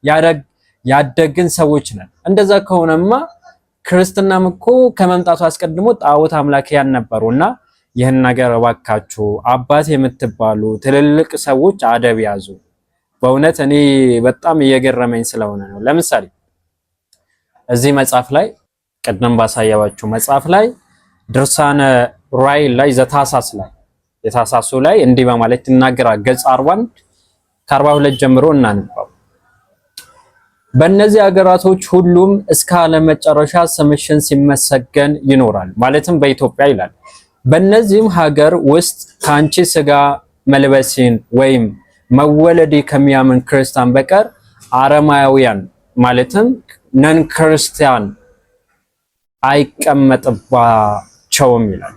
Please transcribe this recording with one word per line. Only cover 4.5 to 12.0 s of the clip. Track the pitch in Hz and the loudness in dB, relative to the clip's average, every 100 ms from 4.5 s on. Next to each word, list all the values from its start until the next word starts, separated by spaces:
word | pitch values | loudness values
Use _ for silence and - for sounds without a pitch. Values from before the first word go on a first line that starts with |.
| 180 - 254 254 | -2 0 2 2
ከመምጣቱ | 233 185 180 175 170 | 2 0 0 -2 -2
አስቀድሞ | 165 - 170 160 214 233 | -2 -4 -6 -2 -2 0
ጣዖት | 143 147 156 | 0 2 0
አምላኪያን | 160 143 139 139 147 135 | -2 -2 -2 -2 -2 -2
ነበሩና | 131 113 110 110 127 180 254 _ _ _ 123 | -4 -4 -4 -2 -2 -2 -4 _ _ _ -4
ይህን | 127 131 | 0 0
ነገር | 131 123 123 | 0 0 0
እባካችሁ | 117 120 110 - 107 - - 104 104 120 | 0 -2 -2 -4 -6 -6 -8 -6 -4 -2
አባት | 127 123 147 151 | -4 0 -2 0
የምትባሉ | 143 131 131 123 - 110 107 107 107 | -2 -2 -4 -10 -4 -4 -2 -4 -6
ትልልቅ | 135 139 147 151 160 151 | -2 0 2 0 -2 -6
ሰዎች | - 131 175 190 | -4 0 0 0
አደብ | 117 120 | -2 0